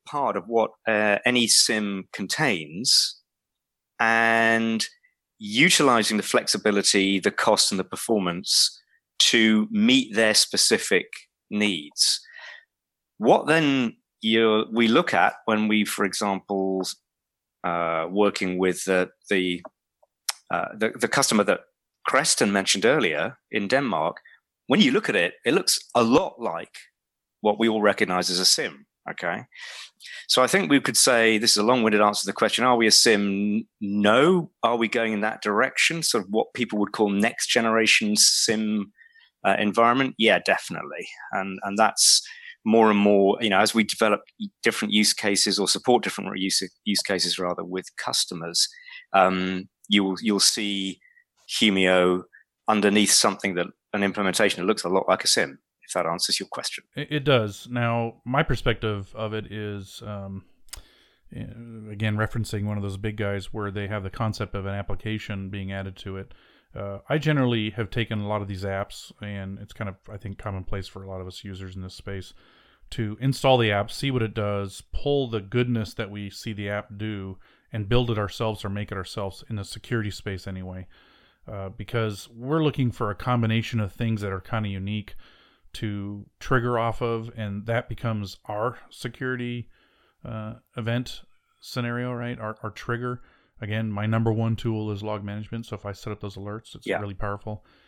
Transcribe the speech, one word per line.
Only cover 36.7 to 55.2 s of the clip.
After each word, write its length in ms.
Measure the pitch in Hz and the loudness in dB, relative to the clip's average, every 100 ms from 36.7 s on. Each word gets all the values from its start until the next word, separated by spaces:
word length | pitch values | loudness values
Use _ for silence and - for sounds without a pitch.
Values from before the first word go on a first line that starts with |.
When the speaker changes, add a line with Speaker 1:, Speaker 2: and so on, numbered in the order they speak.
| 107 | -2
Speaker 1:
would 140 | 101 | -2
call 160 | - 104 | 2 2
next-generation 1080 | 98 113 - - 123 117 110 110 - 107 | 2 0 0 0 2 2 4 6 4 4
sim 800 | 104 - - - 110 107 107 101 _ - _ _ _ | 4 4 4 0 0 0 -2 -4 _ -20 _ _ _
uh, 120 | 101 98 | 0 2
environment? 560 | 107 98 117 123 135 - | 2 4 4 4 0 2
Yeah, 200 | 110 95 | 4 4
definitely. 640 | - 92 - 80 71 73 - - - | 4 0 -2 -10 -10 -12 -14 -16 -8
And, 260 | 101 95 95 | -6 -6 -6
and 140 | 101 101 | -6 2
that's 440 | 107 - - - - - - - | 2 4 4 4 0 -14 -20 -8
more 260 | 113 113 110 | 2 6 6
and 80 | 104 | 6
more, 400 | 104 101 98 101 | 6 6 4 2
you 100 | 113 | 2
know, 80 | 95 | 4
as 160 | 107 | 4
we 80 | 113 | 2
develop 380 | 107 - 110 104 - _ 104 - | 0 2 2 2 -2 _ -12 -2
different 320 | - 110 104 | -2 -2 0
use 180 | 104 104 | 2 2
cases 460 | - 107 101 - 95 | 2 0 0 0 0
or 80 | 95 | 0
support 380 | - - 208 | 0 2 2
different 260 | - - 95 98 | 2 -6 -8 -4
use, 240 | 95 - 92 - | -2 -2 -4 -8
use 160 | - 98 | -2 -2
cases 380 | - 95 87 85 | 0 -2 -2 -2
rather 260 | 90 90 | -4 -4
with 220 | 87 92 92 - | -6 -8 -8 -10
customers, 720 | - - - 87 85 82 - - - - - | -4 -2 -2 -6 -4 -2 -2 -4 -20 -20 0
um, 560 | 98 92 92 92 92 95 _ _ | 4 4 4 -2 -4 -8 _ _
you'll, 280 | 104 95 92 | 0 2 -2
you'll 200 | 113 101 | 0 2
see 600 | - - 104 98 95 92 _ _ _ _ - - | 2 2 -4 -4 -6 -8 _ _ _ _ -10 0
Humio 600 | 113 95 92 92 90 92 - - _ _ - | 2 4 4 6 4 2 -2 -18 _ _ 0
underneath 420 | 107 101 101 101 | 2 4 4 4
something 460 | - 110 95 98 87 | 4 4 0 -4 -4
that, 100 | 87 - _ | -4 -8 _
an 100 | 101 | -2
implementation 600 | 101 95 98 87 104 90 | -2 0 -2 2 2 2
that 40 | 90 | 0
looks 180 | 107 | 0
a 40 | 87 | 0
lot 200 | 92 - | 0 2
like 160 | 95 | 0